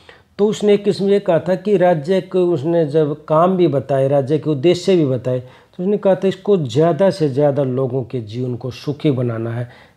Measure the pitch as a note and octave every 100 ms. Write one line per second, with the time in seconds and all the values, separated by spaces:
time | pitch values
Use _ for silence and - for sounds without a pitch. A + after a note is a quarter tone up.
0 | - - _ - G#3 F3+ G#3 G3+ G#3 D#3+
1 | G3 G3+ G3 D#3+ D#3+ F3+ G#3 F#3+ F3+ E3
2 | C#3+ F#3+ F3+ F#3 F3 E3 D#3 E3+ D3+ D#3+
3 | D3 D3+ - D#3 F3+ F#3 E3+ C3+ - C3+
4 | C3+ C#3+ C3 D3+ D3 C#3+ E3+ F3 G3 F3+
5 | C#3+ B2+ B2+ B2+ B2 - _ - F#3 G#3
6 | G3 F#3 F#3+ F#3 - G3 C3 B2 E3 D3
7 | G3 - D3+ B2+ D3 C#3 C3 B2+ C3 C3
8 | A#2 B2+ G#2+ A#2 B2+ A#2+ B2+ - - C#3+
9 | D#3 B2+ B2 A2+ A#2 A#2 A#2+ - -